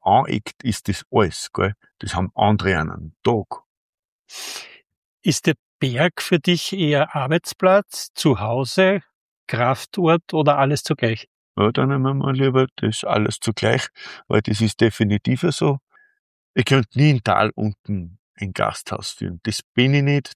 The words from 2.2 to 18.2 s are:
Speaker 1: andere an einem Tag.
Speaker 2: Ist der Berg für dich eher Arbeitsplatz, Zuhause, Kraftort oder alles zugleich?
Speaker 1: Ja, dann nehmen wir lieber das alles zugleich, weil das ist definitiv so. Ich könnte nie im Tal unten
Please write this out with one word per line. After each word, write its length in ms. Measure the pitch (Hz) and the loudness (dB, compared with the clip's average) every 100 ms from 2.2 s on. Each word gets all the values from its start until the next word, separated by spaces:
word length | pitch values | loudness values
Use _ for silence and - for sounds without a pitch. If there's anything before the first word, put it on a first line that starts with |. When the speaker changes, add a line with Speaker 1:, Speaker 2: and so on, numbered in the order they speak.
| 92 - | -4 0
Speaker 1:
andere 420 | 101 104 95 85 | 2 2 2 0
an 120 | 80 | -2
einem 220 | - 80 - | -8 -14 -6
Tag. 380 | 117 113 92 - _ _ _ _ _ _ _ - - - - - _ _ _ _ | -2 -2 -4 -12 _ _ _ _ _ _ _ -16 -14 -14 -16 -20 _ _ _ _
Speaker 2:
Ist 240 | 185 - 170 | -2 0 -2
der 100 | 147 _ - | -4 _ -6
Berg 420 | 135 120 170 - | -2 0 0 -2
für 180 | - 170 | 0 0
dich 340 | - 170 - | 2 0 -2
eher 420 | 196 151 143 156 151 | -2 2 2 0 -2
Arbeitsplatz, 920 | 131 165 - - 185 196 - - - | -2 -2 -4 0 4 4 2 -8 -12
Zuhause, 880 | - 160 107 107 123 131 - 190 196 - _ _ _ - | -2 0 0 -2 -4 -2 2 2 2 -4 _ _ _ -6
Kraftort 840 | - 123 135 - - 165 165 - | 0 0 -2 -6 0 2 2 0
oder 240 | 156 143 143 | 0 2 4
alles 260 | 139 147 | 2 0
zugleich? 460 | - 151 113 110 - _ _ - | -2 -2 -2 -2 -10 _ _ 0
Speaker 1:
Ja, 140 | 104 | 0
dann 180 | 120 131 | 2 0
nehmen 280 | 139 131 139 | 0 0 -2
wir 160 | 139 | -2
lieber 340 | 131 135 131 131 - | 0 2 2 0 -2
das 300 | 107 107 - | -4 -4 -2
alles 340 | 107 107 - | 0 0 -2
zugleich, 480 | - 107 110 127 - - - - - | -6 0 0 0 -2 -14 -20 -14 -2
weil 140 | 107 | 0
das 180 | - 107 | 0 0
ist 220 | 110 - | 0 2
definitiv 600 | 117 - 107 104 - 127 170 | 2 2 0 0 0 -2 -2
so. 280 | - 160 139 _ _ _ _ _ _ _ | 0 0 -2 _ _ _ _ _ _ _
Ich 120 | - - | -4 2
könnte 320 | 135 113 123 | 2 2 2
nie 140 | 151 | 4
im 120 | 131 | 4
Tal 280 | 107 98 107 - | 2 2 0 -2
unten 640 | 107 - - 98 85 95 | -6 -6 -6 -6 -8 -16